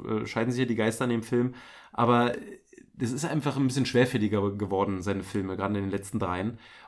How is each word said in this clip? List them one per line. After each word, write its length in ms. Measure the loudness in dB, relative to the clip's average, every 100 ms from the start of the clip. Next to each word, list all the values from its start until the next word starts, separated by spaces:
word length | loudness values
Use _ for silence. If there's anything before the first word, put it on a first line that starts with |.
| -4
äh, 200 | -4 -2
scheiden 260 | -2 -2
sich 80 | 0
ja 60 | 0
die 80 |
Geister 300 | 0 0 0
in 60 | 0
dem 120 | 0
Film, 320 | 0 2 2 -2 -14 -20 -10
aber 400 | 0 4 4 4 0 -8 -16 _ -20 -20 -6
das 140 | -4
ist 140 | -2
einfach 320 | -2 -2 0 0
ein 100 | 0
bisschen 200 | 2 2
schwerfälliger 680 | 4 4 4 2 2 0
geworden, 500 | -2 -2 0 0 0
seine 220 | -2 -2
Filme, 320 | -2 -2 -2 -2
gerade 200 | -2 -2
in 60 |
den 60 | -2
letzten 280 | -4 -4 -4
dreien. 380 | -2 -2 -4 -6 -14 -20